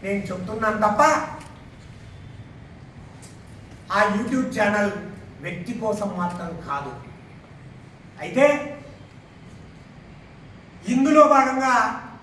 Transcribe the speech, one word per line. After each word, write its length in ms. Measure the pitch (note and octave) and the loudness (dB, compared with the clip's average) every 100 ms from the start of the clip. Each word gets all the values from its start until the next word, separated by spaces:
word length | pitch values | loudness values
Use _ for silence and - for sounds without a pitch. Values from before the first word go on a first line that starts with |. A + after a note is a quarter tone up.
నేను 160 | G3 G3+ | -2 -4
చెప్తున్నాను 580 | - F3+ - G#3+ A3 A3 | -4 -6 -6 -2 0 4
తప్ప, 500 | G#3+ - D#4 D#4 - - - - - - - - - - - - - - - - - - - - - - - - - - - | 2 6 6 4 -2 -10 -16 -20 -20 -20 -20 -20 -18 -18 -18 -18 -18 -18 -20 -20 -20 -20 -20 -20 -20 -20 -20 -20 -20 -20 -2
ఆ 100 | G3 | 2
YouTube 580 | G#3 G3+ B3 C4 - - | 4 2 0 0 0 2
ఛానల్ 300 | G#3 G#3 G3+ G3 - - - - | 2 4 0 -2 -10 -14 -16 -12
వ్యక్తి 320 | D#3+ F3+ F3 | -10 -8 -8
కోసం 400 | G#3+ A3 G#3 G3+ F3+ | -6 -4 -2 -4 -4
మాత్రం 440 | F#3 F3 E3 E3 - | -4 -4 -10 -10 -6
కాదు. 280 | C#3+ C3+ B2 - - - - - - - - - - - - | -6 -6 -12 -16 -20 -20 -20 -20 -20 -20 -20 -20 -20 -20 -14
అయితే 580 | E3 B3+ D4 D4 - - - - - - - - - - - - - - - - - - - - - - - | -4 2 2 2 -4 -12 -16 -20 -20 -20 -20 -20 -20 -20 -20 -20 -20 -20 -20 -20 -20 -20 -20 -20 -20 -16 -2
ఇందులో 360 | B3 C#4 D4+ | 2 6 8
భాగంగా 760 | D4 C#4 C4 C4 C4 B3 - - - - | 10 8 6 2 2 2 2 -2 -12 -18